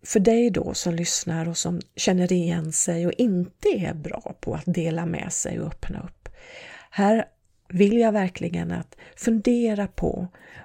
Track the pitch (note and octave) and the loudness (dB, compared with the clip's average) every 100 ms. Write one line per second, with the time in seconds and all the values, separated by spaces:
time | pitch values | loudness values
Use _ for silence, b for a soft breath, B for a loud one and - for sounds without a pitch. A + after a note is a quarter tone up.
0 | - A3+ G3 A3+ A#3+ F#3 - - - E3+ | 0 4 6 6 4 2 -4 -4 -4 -2
1 | E3+ - - E3 E3 E3 E3+ F3 - - | -2 -4 -4 -4 -4 -4 -4 -4 -6 -4
2 | - F#3 F3+ F3+ E3+ E3+ D#3+ D#3 - E3+ | 0 2 2 2 0 -2 -2 -2 -2 0
3 | F3 - B3 F3+ F3+ _ G#4 C4 F3+ E3 | 0 2 2 2 -2 _ 0 0 -2 -6
4 | D3 - - - - D#3 D#3+ F3+ E3 E3 | -8 -10 -10 -10 -6 -4 -2 -2 0 -2
5 | E3+ E3+ - - - - - - - - | -4 -4 -6 -6 -6 -6 -6 -8 -8 -8
6 | - - - B B B B B B - | -10 -16 -20 B B B B B B 0
7 | G3+ A3 - _ _ _ - F3+ G3+ A#3 | 2 2 0 _ _ _ -4 4 6 6
8 | A3+ G#3 F#3 - F3 E3+ E3+ F3 - - | 4 4 0 -2 -6 -4 -4 -6 -8 -14
9 | B B - A3+ A3+ A#3+ A#3 G#3 G3 - | B B 0 2 4 2 2 0 -4 -4
10 | F3 - F3+ B B B | -4 -2 -6 B B B